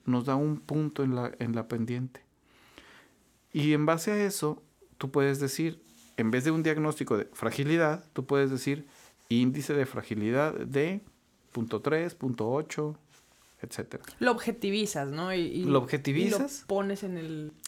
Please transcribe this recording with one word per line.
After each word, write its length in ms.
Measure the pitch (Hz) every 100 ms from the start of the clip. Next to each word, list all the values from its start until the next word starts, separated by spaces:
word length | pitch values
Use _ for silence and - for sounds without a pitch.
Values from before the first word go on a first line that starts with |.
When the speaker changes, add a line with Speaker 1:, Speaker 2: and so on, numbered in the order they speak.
Speaker 1:
nos 220 | - 123 123
da 100 | 135
un 220 | 151 151
punto 440 | - 151 151 147
en 120 | 135
la, 180 | 127 120 -
en 160 | 117
la 120 | 117 113
pendiente. 540 | 117 113 123 127 - - _ _ _ - - - - - _ _ _ _
Y 180 | 151 151
en 140 | 147 151
base 260 | 165 190
a 100 | 208
eso, 400 | 202 196 151 156 - _ - _
tú 120 | 135
puedes 300 | 143 139 139
decir, 400 | 139 135 160 160 - - - -
en 120 | 113
vez 140 | 127
de 60 | 147
un 120 | 160
diagnóstico 540 | 160 156 151 151 139 107
de 80 | -
fragilidad, 720 | - 113 120 139 165 156 165 -
tú 140 | - 131
puedes 240 | 139 139
decir 360 | 131 139 143 - - - _ _
índice 420 | 117 127 147 139
de 140 | 147 127
fragilidad 640 | - - 107 107 127 151
de 480 | - 120 135 156 196 - _ _ _ _
punto 280 | 123 117 107
tres, 340 | 143 156 170
punto 360 | - 131 113 110
ocho, 480 | 139 156 - 151 151 _ - _ _ _ _
etcétera. 420 | - - - - - -
Speaker 2:
Lo 120 | 247
objetivizas, 760 | 240 - 233 196 202 202 160 139
¿no? 240 | 151 180
Y, 80 | 185
y 240 | 165 165
Speaker 1:
Lo 140 | 180 139
objetivizas. 800 | 123 147 143 147 - 202 277 -
Speaker 2:
y 20 |
lo 60 | -
pones 380 | 202 196 202
en 120 | 196 175
el 360 | 160 156 151 -